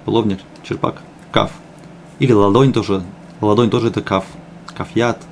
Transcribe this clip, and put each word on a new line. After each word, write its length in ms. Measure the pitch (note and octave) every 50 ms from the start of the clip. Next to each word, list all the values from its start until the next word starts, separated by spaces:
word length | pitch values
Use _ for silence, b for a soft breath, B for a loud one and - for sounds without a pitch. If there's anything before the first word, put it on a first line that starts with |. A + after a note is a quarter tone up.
| -
Половник, 360 | A2 G#2 A#2 A2 G#2+ F#2+ F#2+ - - - -
черпак, 400 | - - - - - - - - - - - - - -
КАФ. 180 | - A2 G2+ - - - - - - - - - - - - - - -
Или 140 | C#3+ B2
ладонь 400 | A#2 G#2 G2+ G2+ G2+ A#2+ C#3 C3+
тоже. 300 | A#2 A#2 G2 - G2 F#2+ F2+ F2 - - - - - -
Ладонь 300 | G#2+ G#2 G#2 A2+ A#2+ G#2+
тоже 180 | A2+ B2 A#2 A#2
это 140 | - -
КАФ. 220 | - - G2+ F#2+ - - - - - - - - - - -
Кафьят. 480 | - F#2 - - A2 A#2+ A#2+ A2 - - -